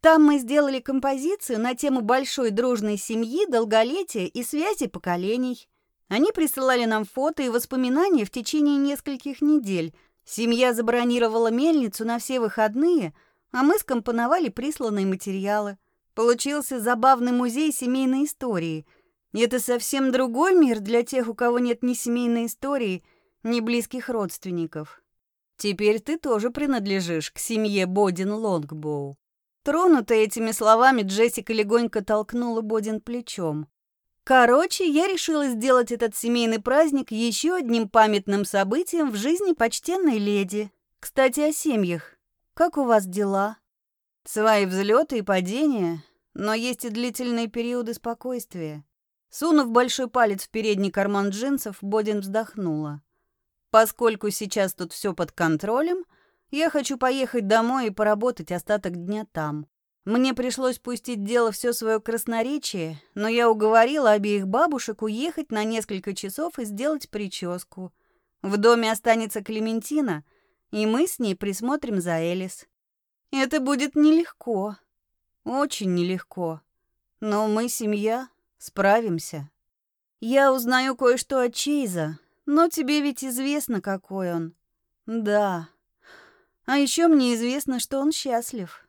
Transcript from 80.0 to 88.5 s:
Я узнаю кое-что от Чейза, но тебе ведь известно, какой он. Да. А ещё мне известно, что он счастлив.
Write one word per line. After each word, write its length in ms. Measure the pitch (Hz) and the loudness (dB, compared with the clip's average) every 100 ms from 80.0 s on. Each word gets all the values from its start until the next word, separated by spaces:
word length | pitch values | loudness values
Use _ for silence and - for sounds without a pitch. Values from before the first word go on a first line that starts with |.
| _ _ | _ _
Я 340 | 226 269 277 | 0 4 4
узнаю 440 | 262 240 254 262 254 | 4 2 0 0 2
кое-что 420 | 254 254 - 262 | 2 2 0 0
от 140 | 247 | 0
Чейза, 640 | - 285 294 233 180 156 156 _ _ | -2 -2 -2 -2 -2 -4 -6 _ _
но 220 | - 294 339 | 0 2 2
тебе 320 | 320 262 294 | 0 -2 0
ведь 240 | 285 254 | 0 -4
известно, 560 | 269 247 269 294 - 214 | -8 -4 -2 -4 -4 -6
какой 540 | 202 196 _ 190 180 | -4 -8 _ -6 -4
он. 200 | 170 165 - _ _ _ _ | -4 -6 -12 _ _ _ _
Да. 640 | - 226 208 208 202 175 165 _ _ _ _ - - _ _ _ | -8 -4 0 2 2 -2 -8 _ _ _ _ -20 -20 _ _ _
А 120 | - 277 | -2 0
ещё 300 | 285 - 339 | 2 4 6
мне 280 | 302 247 | 6 6
известно, 440 | 233 240 269 277 247 | 2 0 -2 -2 -4
что 200 | - 269 | -2 0
он 120 | 285 | 0
счастлив. 720 | 320 269 233 240 | -2 -2 -2 -2